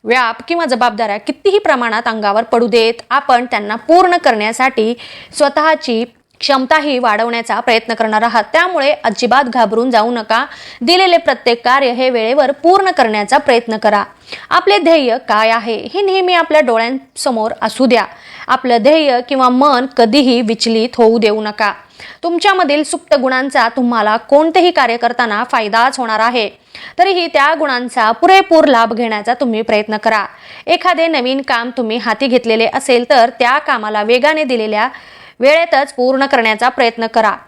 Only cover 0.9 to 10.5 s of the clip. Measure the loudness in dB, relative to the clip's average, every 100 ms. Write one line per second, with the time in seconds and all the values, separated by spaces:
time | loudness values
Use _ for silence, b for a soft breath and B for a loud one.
0.9 | -2 -4 -4 -8 -4 0 0 0 -2 0
1.9 | -4 -4 -2 -2 -2 0 0 2 2 0
2.9 | -2 -4 -4 0 0 0 -6 -4 -8 2
3.9 | 4 4 2 0 0 -2 -2 -2 0 -2
4.9 | -4 B B B -2 0 2 0 0 -2
5.9 | -4 -4 _ _ _ -2 -2 2 0 0
6.9 | -2 0 0 -2 -4 -4 -4 0 0 -2
7.9 | -4 -2 0 0 0 0 0 0 0 -2
8.9 | 0 -2 -2 0 2 0 0 0 0 0
9.9 | 0 0 -4 -4 -4 -4